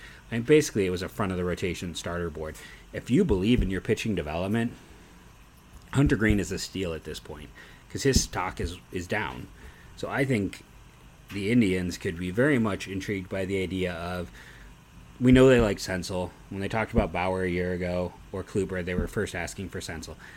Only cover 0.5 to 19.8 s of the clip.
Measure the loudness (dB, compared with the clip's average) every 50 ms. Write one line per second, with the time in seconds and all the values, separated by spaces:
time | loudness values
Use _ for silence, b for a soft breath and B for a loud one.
0.5 | 6 6 6 4 0 0 2 2 0 -2 -4 -6 -4 -4 -2 -2 0 0 0 -2
1.5 | -2 -2 -2 -4 -4 -4 -8 -8 -8 -8 -6 -6 -4 -4 -4 -4 -6 -8 -8 -10
2.5 | -10 B B B B B B B -12 -8 -2 2 4 4 4 4 2 2 4 4
3.5 | 4 4 2 2 0 -2 0 0 0 0 0 -2 -2 -2 -2 -4 -4 -2 -2 0
4.5 | 0 0 0 -2 -4 -8 B B B B B B B B B B B -20 -20 -20
5.5 | -20 -20 -20 -20 -20 -20 -10 -2 2 4 4 4 4 4 4 4 4 4 2 -2
6.5 | -4 -6 -6 -6 -6 -4 -4 -4 -4 -6 -8 -10 -12 -12 -12 -14 -14 -14 -14 -16
7.5 | B B B B B B B B -6 0 2 2 4 2 0 0 -2 -4 -4 -4
8.5 | -4 -6 -6 -6 -6 -10 -14 -10 -8 -8 -4 -2 -2 -2 -2 -4 -6 -10 -12 -14
9.5 | B B B B B B B B B -10 -8 -4 0 0 0 2 2 2 0 -2
10.5 | -4 -8 -18 -20 -20 -20 -20 -20 -20 -20 -20 -20 -20 -20 -16 -10 -6 -4 0 4
11.5 | 4 6 6 4 4 2 0 -2 -4 -4 -6 -6 -4 -4 -6 -4 0 2 4 4
12.5 | 4 4 2 2 0 -2 -6 -6 -8 -6 -4 -4 -4 -4 -4 -6 -4 -4 -2 -2
13.5 | -2 -2 -2 -2 -2 -2 -2 -2 -4 -4 -6 -6 -6 -6 -8 -8 B B B B
14.5 | B B B B B B -20 -20 -20 -20 -20 -16 -4 2 6 8 10 10 10 10
15.5 | 10 8 6 4 2 -2 -4 -4 -4 -4 -4 -4 -4 -4 -4 -4 -8 -14 -14 -10
16.5 | -6 -4 -4 -2 -2 -2 -2 0 2 2 2 2 0 0 0 0 0 0 0 0
17.5 | 0 0 0 0 -2 -2 -2 -2 -2 -2 -2 -4 -6 -12 -16 -12 -10 -10 -8 -4
18.5 | -2 -2 0 0 -2 -4 -4 -2 -2 -2 -2 -2 -2 -4 -4 -4 -4 -6 -6 -6
19.5 | -8 -8 -10 -8 -8 -8